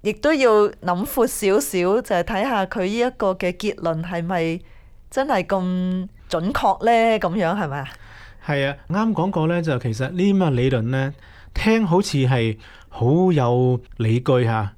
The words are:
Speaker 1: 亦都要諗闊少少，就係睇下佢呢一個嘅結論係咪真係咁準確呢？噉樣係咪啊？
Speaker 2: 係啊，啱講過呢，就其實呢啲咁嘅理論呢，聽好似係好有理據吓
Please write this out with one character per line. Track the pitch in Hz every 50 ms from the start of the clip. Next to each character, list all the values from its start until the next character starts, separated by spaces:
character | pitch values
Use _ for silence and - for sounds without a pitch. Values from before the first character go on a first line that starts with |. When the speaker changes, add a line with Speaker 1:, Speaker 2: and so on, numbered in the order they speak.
Speaker 1:
亦 | - 196
都 | 214 - - 294 320
要 | 285 269 240 214 208 208 208
諗 | - - - 180 180 180 208
闊 | - - 269 233 -
少 | - - - 190 190 214
少， | - - - 185 175 185 196 240
就 | 247 - 202 175
係 | 175
睇 | - - 190 214
下 | 277 254 208 190
佢 | 185 - 226
呢 | 185 185 208 233
一 | 240 254
個 | 247 - 220 196 185
嘅 | 185 - 180 180
結 | - - 208 190
論 | - - 170 165 160 165
係 | 175 185 170
咪 | 165 170 190 175 165 165 165 180 - - - - - - - - - -
真 | - - 269 302
係 | 262 196 170
咁 | - 196 190 185 180 185 185 185 185 185 185 185 190 - - - -
準 | - 165 165 196
確 | 277 - - 214 190 - -
呢？ | 226 233 226 226 233 220 214
噉 | - 180 165 220
樣 | 185 165 180 202
係 | 196 151
咪 | 135 143
啊？ | 135 131 - - - - - - - - - - -
Speaker 2:
係 | - 151 139 139 139
啊， | 143 - - -
啱 | 165 202 220 226 208
講 | 165 165 196
過 | 190 175 156 160
呢， | 170 175
就 | 165 160 143 120
其 | - 120 110
實 | 107 131 135
呢 | 175 180
啲 | 185 202 196 190
咁 | 185
嘅 | 160 135
理 | 120 123 135
論 | 135 120
呢， | 110 117 131 135 135 135 143 - - - - - - - -
聽 | - - 220 220 226 220 175
好 | 165 185
似 | 208 - - 143
係 | 135 127 131 123 113 113 107 104 - - - - - -
好 | - - 113 123 147 170 185 185
有 | 175 147 127 120 123 127 127 127 127 120 - - -
理 | - 117 110 113 123
據 | 127 - 135 123 123
吓 | 113 113 110 107 101 -